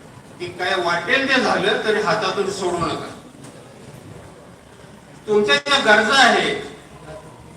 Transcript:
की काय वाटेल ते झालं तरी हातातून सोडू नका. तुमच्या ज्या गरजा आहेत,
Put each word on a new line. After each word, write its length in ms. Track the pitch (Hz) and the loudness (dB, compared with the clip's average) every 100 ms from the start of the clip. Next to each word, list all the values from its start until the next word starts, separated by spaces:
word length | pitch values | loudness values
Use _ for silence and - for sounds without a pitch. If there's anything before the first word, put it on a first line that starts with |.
| - - - - | -20 -20 -20 -14
की 60 | 175 | -12
काय 300 | 175 185 190 | -6 -4 -2
वाटेल 600 | 170 190 - 269 269 262 | 0 -2 0 0 0 0
ते 60 | |
झालं 440 | 220 185 190 220 220 | 0 0 0 0 0
तरी 160 | 208 | 0
हातातून 480 | 175 160 185 196 185 | 0 0 -2 -2 -4
सोडू 280 | - 180 175 | -4 -4 -2
नका. 300 | 160 - - - - - - - - - - - - - - - - - - - - - - - - | -4 -6 -10 -16 -20 -20 -20 -20 -20 -20 -20 -20 -20 -20 -20 -20 -20 -20 -20 -20 -20 -20 -20 -14 0
तुमच्या 280 | 208 208 285 | 2 4 2
ज्या 240 | 285 277 | 2 2
गरजा 360 | 214 214 220 277 | 6 4 6 4
आहेत, 460 | 240 202 - - - - - - - - - - - | 6 4 0 -4 -8 -16 -20 -20 -18 -18 -20 -20 -20